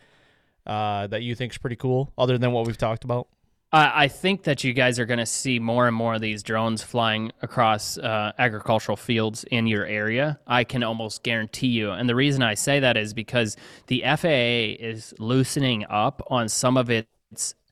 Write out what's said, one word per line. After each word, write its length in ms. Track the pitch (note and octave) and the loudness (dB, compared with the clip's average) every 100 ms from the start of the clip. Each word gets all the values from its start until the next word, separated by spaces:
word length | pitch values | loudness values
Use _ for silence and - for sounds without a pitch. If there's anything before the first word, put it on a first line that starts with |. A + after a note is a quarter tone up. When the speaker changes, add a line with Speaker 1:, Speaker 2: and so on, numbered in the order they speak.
| _ _ _ _ _ _ - | _ _ _ _ _ _ -8
Speaker 1:
uh, 420 | G#2+ G#2+ G#2 G2+ | -4 -2 -2 -4
that 140 | A2 | -6
you 120 | A#2+ A#2+ | -6 -6
think's 220 | B2 - | -6 -6
pretty 180 | C3+ A#2+ | -8 -4
cool 360 | C3 B2+ C#3 - | 0 0 -2 0
other 200 | B2+ B2 | 2 4
than 140 | B2 | 2
what 140 | A#2+ A#2 | 2 -2
we've 120 | A2+ | -2
talked 260 | A#2 A2+ | -2 -2
about? 240 | B2+ B2 - _ _ _ - | -4 -4 -6 _ _ _ 2
Speaker 2:
I, 340 | D#3 D3 B2+ C#3+ | 4 6 4 2
I 20 | |
think 360 | - F#3 G3 | 2 -2 0
that 200 | - C#3 | 0 0
you 100 | C3+ | 0
guys 260 | B2 B2+ A#2+ | 2 2 2
are 60 | A2+ | 0
gonna 200 | A#2+ A2+ | 0 -2
see 340 | - C3+ B2 | -4 -2 0
more 280 | A2+ A#2+ B2 | 0 2 2
and 80 | A2+ | 2
more 200 | A#2 A2+ | 0 -2
of 60 | |
these 220 | A2 G#2+ | -2 -6
drones 380 | G2 A2 A2+ A2 | -2 -2 0 -2
flying 480 | - B2 A2+ G#2+ A2 - | -4 0 0 0 -4 -8
across, 560 | - - A2+ G#2+ - - | -6 2 4 2 -2 -6
uh, 340 | C3 A2 G#2+ - | -4 -2 -2 0
agricultural 580 | B2 G#2+ - A2 - G#2 | 0 0 0 0 0 -6
fields 480 | - A#2 A2 A2 - | -2 0 0 -4 -4
in 220 | A#2+ A2+ | 0 0
your 180 | G#2 F#2 | 0 -2
area. 540 | G#2+ G#2+ A#2 D3 D3 - | -4 -2 0 -2 -4 0
I 180 | B2 | 0
can 200 | A#2+ B2+ | 2 -2
almost 400 | A#2 A2+ A2 - | -4 -4 -6 -6
guarantee 440 | B2 A2+ A2 - C3 | -4 -2 -4 -2 0
you. 240 | A#2 G#2+ | 0 -2
And 160 | F2+ B2 | -2 0
the 80 | A#2+ | 2
reason 280 | C#3+ C#3 | 2 2
I 100 | A#2+ | 0
say 260 | G#2 - C#3+ | 0 0 2
that 180 | C3 A2+ | 4 2
is 160 | G#2+ | -2
because 440 | G#2+ G#2+ B2 A2 - - - - | -6 -4 0 0 -4 -16 -16 -4
the 160 | B2+ | -2
F 200 | B2 D3+ | 0 2
A 60 | F3 | 2
A 420 | C#3 A#2+ A#2+ G#2+ | 2 4 2 0
is 400 | - A#2 A2 - - | -4 -8 -10 -12 -8
loosening 680 | A2 C3 B2+ - C3+ A2+ G#2+ | 0 2 2 2 0 0 -2
up 320 | G#2 A#2 - - | 0 0 -2 -4
on 220 | B2+ A2 | -2 0
some 280 | - B2+ C3 | 0 2 2
of 120 | A#2+ | 2
its 680 | A2+ A2 _ _ - - - _ | 0 -2 _ _ -10 -10 -10 _